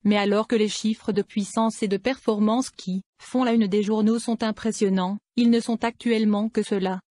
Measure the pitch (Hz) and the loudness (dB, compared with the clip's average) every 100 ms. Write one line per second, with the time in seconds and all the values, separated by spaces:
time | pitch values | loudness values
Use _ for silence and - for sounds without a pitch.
0 | 208 208 202 202 220 233 214 - 214 220 | 2 2 2 0 2 0 0 -2 -4 -4
1 | - 208 196 - 196 - 226 220 220 196 | -2 -2 -2 -4 -4 0 -2 0 -4 -2
2 | 240 262 - 214 214 233 262 - - 185 | -2 -4 -2 0 2 0 -2 -8 -8 -8
3 | - _ - 254 247 233 208 208 202 214 | -8 _ -6 -2 2 2 2 2 0 2
4 | 214 226 233 226 220 214 226 208 202 190 | 2 0 -2 -4 -4 -4 -6 0 0 2
5 | 180 208 _ - 240 233 226 226 233 233 | -2 -6 _ 0 4 4 2 -2 -4 -4
6 | 240 220 214 208 220 220 208 202 185 185 | -2 2 2 2 0 -2 -2 -2 -2 -4
7 | _ | _